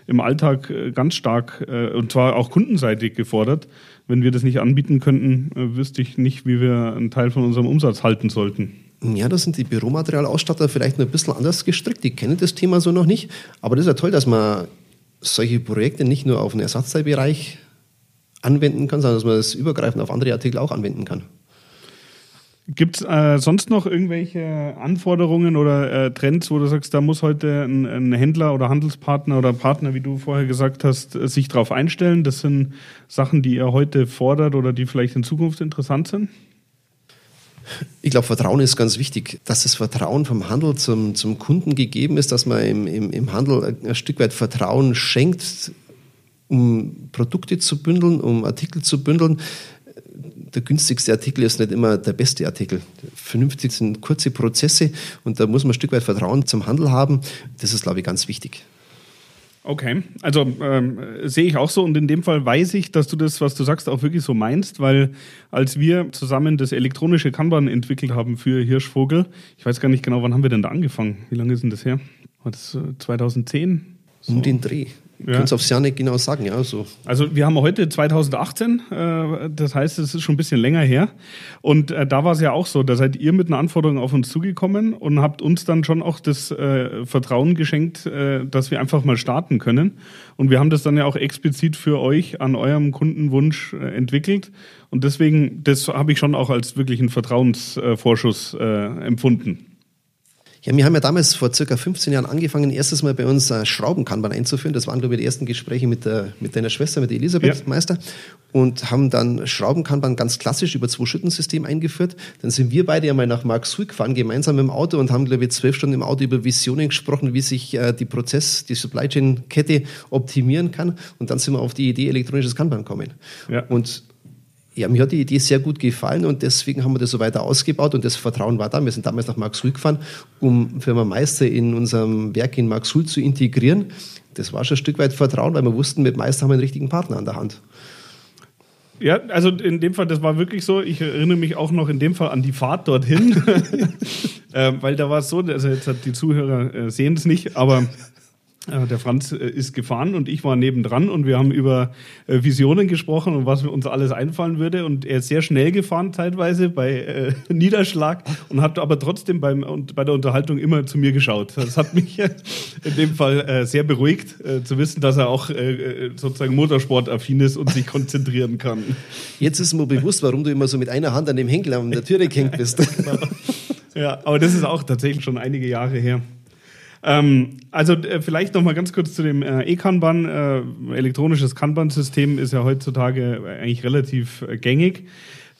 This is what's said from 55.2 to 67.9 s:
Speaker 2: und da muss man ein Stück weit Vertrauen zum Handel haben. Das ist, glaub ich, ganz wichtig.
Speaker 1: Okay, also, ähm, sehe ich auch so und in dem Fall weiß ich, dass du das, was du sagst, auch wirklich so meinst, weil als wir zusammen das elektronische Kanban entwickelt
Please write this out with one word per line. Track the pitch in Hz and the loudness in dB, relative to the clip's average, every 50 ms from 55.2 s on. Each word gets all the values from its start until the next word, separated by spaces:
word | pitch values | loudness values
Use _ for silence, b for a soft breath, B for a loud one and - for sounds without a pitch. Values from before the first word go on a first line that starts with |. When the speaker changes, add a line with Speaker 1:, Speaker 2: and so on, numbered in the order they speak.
| B | B
Speaker 2:
und | 117 110 - | -4 0 0
da | 117 | 2
muss | 107 110 135 135 | 2 4 2 4
man | 135 | 2
ein | 117 | 2
Stück | 123 - 139 | 2 0 0
weit | - 120 | 0 0
Vertrauen | 113 - 101 95 95 90 117 139 131 - | 2 0 -2 0 0 0 2 0 0 0
zum | - 110 98 | 0 -2 -2
Handel | - 131 156 165 143 | 0 0 2 2 2
haben. | 131 127 135 135 147 131 135 B B B B B B - | 4 4 4 4 2 0 0 B B B B B B -4
Das | - 120 | -2 -2
ist, | 117 107 - | -2 0 -2
glaub | - 90 95 | -4 -4 -4
ich, | 90 | -4
ganz | - 90 95 - - | -4 -4 -4 -4 -6
wichtig. | 104 - - 135 - - - _ b b b b b b b b b b b b b b b b b _ | -6 -10 -10 -14 -16 -16 -20 _ b b b b b b b b b b b b b b b b b _
Speaker 1:
Okay, | - - 139 - 131 123 120 190 180 - - - - | -8 -6 -6 -4 -4 -2 -2 -4 -4 -6 -10 -6 -2
also, | 165 143 151 143 131 123 127 | 0 2 2 2 2 -2 -4
ähm, | 147 139 135 131 123 127 123 98 - 104 110 - - | -2 0 0 2 0 0 -2 -6 -10 -12 -12 -8 -8
sehe | 147 127 156 170 | -4 2 2 2
ich | 180 151 | 4 4
auch | 135 135 165 | 2 0 0
so | - 202 185 | 2 2 2
und | 170 151 | 2 2
in | 151 151 143 | 2 2 2
dem | 151 156 170 | 0 0 0
Fall | 190 160 151 131 | 0 0 0 2
weiß | 123 120 147 180 180 - | 2 2 2 2 2 0
ich, | 202 170 - | -2 -2 0
dass | - 165 143 - | 2 0 0 2
du | - | 0
das, | 156 156 156 151 - | -2 -2 -2 0 0
was | 151 143 135 | -2 -2 0
du | - 139 | 0 0
sagst, | 135 156 156 - - | 0 0 -2 -2 -4
auch | 131 127 | -4 -2
wirklich | 127 147 165 170 143 | -2 -2 -2 -2 -2
so | - 131 | -2 -2
meinst, | 110 107 110 135 180 196 - - - | 0 0 0 0 -2 -2 -4 -4 -2
weil | 135 135 135 139 135 135 135 B B B B B B B | 2 4 4 4 4 2 0 B B B B B B B
als | B 131 135 131 - 143 | B 0 0 0 0 0
wir | 147 160 170 180 175 - - | 2 4 4 2 0 -2 -6
zusammen | - 139 127 139 135 151 156 156 143 | -8 -6 -2 0 0 2 2 2 2
das | 139 127 | 0 0
elektronische | 131 123 127 135 135 - 160 170 175 160 - - | -2 -2 -2 -2 -2 -2 0 2 2 2 2 0
Kanban | - - 156 170 165 151 143 131 | -2 0 0 2 2 2 2 2
entwickelt | 107 123 120 123 | 0 -2 -2 -2